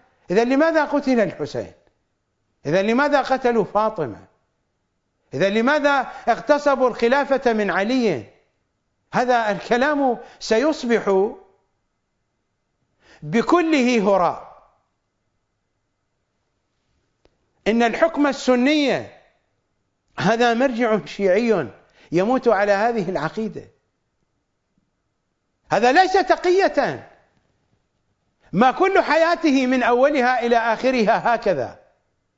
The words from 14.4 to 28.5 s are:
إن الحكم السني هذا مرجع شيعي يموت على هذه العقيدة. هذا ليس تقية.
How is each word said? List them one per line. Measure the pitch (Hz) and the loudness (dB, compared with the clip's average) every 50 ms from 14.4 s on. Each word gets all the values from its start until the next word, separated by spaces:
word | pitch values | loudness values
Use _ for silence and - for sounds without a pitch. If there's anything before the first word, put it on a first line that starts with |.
| - - - - _ _ _ _ _ _ _ _ _ _ _ _ _ _ _ _ _ _ _ _ _ _ _ _ _ _ _ _ _ _ _ _ _ _ _ _ _ _ _ _ _ _ _ _ _ _ _ _ _ _ _ _ _ _ _ _ _ _ _ _ - | -12 -20 -20 -20 _ _ _ _ _ _ _ _ _ _ _ _ _ _ _ _ _ _ _ _ _ _ _ _ _ _ _ _ _ _ _ _ _ _ _ _ _ _ _ _ _ _ _ _ _ _ _ _ _ _ _ _ _ _ _ _ _ _ _ _ -4
إن | 196 220 233 233 | -2 0 0 0
الحكم | 226 - - 320 330 330 277 294 | 0 0 0 -2 -2 0 0 -2
السني | 277 262 - - 254 247 247 247 285 311 302 285 254 - - - - - - _ _ _ _ _ _ _ _ _ _ _ _ _ _ _ _ _ _ - - | -2 -2 -2 0 0 2 2 2 2 2 0 0 0 -2 -2 -6 -10 -18 -20 _ _ _ _ _ _ _ _ _ _ _ _ _ _ _ _ _ _ -8 -4
هذا | 127 190 226 226 240 240 233 | 0 0 2 2 2 0 2
مرجع | 233 269 277 233 220 254 220 220 196 - | 0 0 -2 -2 -2 -2 0 -2 -2 -4
شيعي | - - - 202 185 180 214 240 233 214 175 135 101 - - _ _ _ _ - - 156 | -6 -8 -4 0 0 2 2 2 0 0 -2 -2 -6 -10 -18 _ _ _ _ -12 -4 -2
يموت | 170 190 226 262 254 - 240 | -2 0 0 0 0 2 2
على | 208 190 208 202 202 | 2 2 2 0 0
هذه | 196 214 240 233 220 175 170 | 0 0 -2 -2 -2 -4 -4
العقيدة. | 185 147 147 160 - 220 226 202 160 131 113 - _ _ _ _ _ _ _ _ _ _ _ _ _ _ _ _ _ _ _ _ _ _ _ _ _ _ _ _ _ _ _ _ _ _ _ _ _ _ _ - 151 | -4 -4 -4 -6 -6 -6 -8 -8 -10 -12 -18 -20 _ _ _ _ _ _ _ _ _ _ _ _ _ _ _ _ _ _ _ _ _ _ _ _ _ _ _ _ _ _ _ _ _ _ _ _ _ _ _ -4 -2
هذا | 196 233 247 269 | 0 2 2 4
ليس | 359 381 359 370 | 4 2 2 2
تقية. | 392 - - 349 - - 359 359 392 381 302 - 285 254 175 131 107 - - _ _ _ _ _ _ _ _ _ _ _ _ _ _ _ _ _ _ _ _ _ _ _ _ _ _ _ _ | 0 0 0 0 0 0 0 2 2 2 0 0 0 -2 -2 -4 -8 -12 -18 _ _ _ _ _ _ _ _ _ _ _ _ _ _ _ _ _ _ _ _ _ _ _ _ _ _ _ _